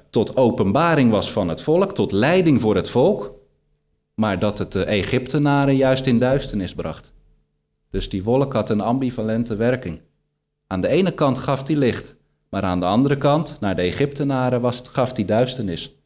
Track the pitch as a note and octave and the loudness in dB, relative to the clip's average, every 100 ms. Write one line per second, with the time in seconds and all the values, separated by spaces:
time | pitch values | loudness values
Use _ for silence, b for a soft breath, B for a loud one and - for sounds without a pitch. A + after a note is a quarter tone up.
0 | _ A#2+ G#2 - A#2+ A#2+ G2 B2+ E3+ D3+ | _ -2 0 2 2 2 2 2 2 4
1 | A#2+ G#2 - A2 F2+ D#2+ - E3+ G3 - | 4 2 0 -2 -2 -2 0 2 2 0
2 | G2 G2 C3+ F#3 E3 A#2+ G#2+ F#2+ - A#2 | 0 2 2 4 4 4 4 0 0 2
3 | E3 G#3 - - _ _ _ _ _ _ | 2 2 -6 -16 _ _ _ _ _ _
4 | _ - G#2+ F2+ G#2 G2+ F#2+ F#2+ F#2 G#2 | _ -2 -2 0 -2 -2 -4 -4 0 -2
5 | E2+ B2 B2 D3+ D3 C#3 C#3 C3+ C3 C3 | 0 -2 -2 0 2 2 2 4 2 2
6 | C3+ A#2 B2 C#3 - G#2 F2 - E2 - | 2 2 2 0 -2 -6 -6 -6 -10 -10
7 | - - _ _ _ _ _ _ _ G2 | -16 -20 _ _ _ _ _ _ _ -8
8 | - G2 G2+ C3 C3+ A2+ G#2 G#2 G#2 C3 | -6 -4 0 0 0 -2 -2 -2 0 -2
9 | C3 A#2+ A2 A2+ A#2 G#2 A#2 B2+ F2 D#2+ | -2 -4 -4 -2 -4 -2 0 -2 -6 -12
10 | _ _ _ _ _ _ - F#2+ F#2 D3+ | _ _ _ _ _ _ -8 -4 0 2
11 | F#3 - C#3+ B2+ - C3+ - D3+ B2 G2 | 0 0 0 0 -2 -4 -2 0 0 0
12 | - - _ _ _ G2+ F#2+ F2+ F2+ G#2+ | -8 -20 _ _ _ -4 -2 0 2 2
13 | C#3+ C#3 D3 D3+ - - G2+ F2+ F2+ E2 | 2 2 2 0 -2 -6 -4 0 -2 0
14 | C#3 C#3 C#3+ C3 B2+ B2 A#2+ A#2+ - - | -2 -2 -2 -2 0 0 -2 -4 -6 -2
15 | B2 - F#2+ G#2+ B2+ - G2+ D#2+ - _ | -2 -2 0 0 0 -2 -6 -8 -10 _